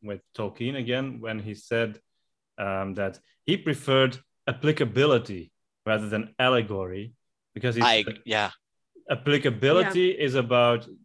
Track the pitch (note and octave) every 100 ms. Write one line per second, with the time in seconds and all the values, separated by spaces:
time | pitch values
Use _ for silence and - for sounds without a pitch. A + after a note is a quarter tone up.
0 | G#2 G2 _ - G#2 - A#2+ C#3 A#2 B2
1 | C3+ A2+ A2+ A2 G#2 G#2 - A#2 A2+ G#2+
2 | _ _ _ _ _ - G2 F#2+ G2 F#2+
3 | G2 - _ _ - F#3+ D#3+ C#3+ - C3+
4 | C3 B2+ _ _ - A#2+ D3 D3+ B2+ G#2+
5 | D3 B2 A2+ F#2+ E2 _ _ _ A2 A2
6 | G#2+ G#2+ A2 - B2+ B2 G#2+ G2+ F#2 F#2+
7 | A2 _ _ _ _ A2 B2 A#2 A#2+ A2+
8 | G#2 G#2+ - G#2+ G2+ - _ _ _ -
9 | - C3 D3 C#3+ C#3+ A2 C3+ E3+ F#3+ F3+
10 | F3+ F#3+ D3 C3 A#2 B2 A#2+ A#2 - -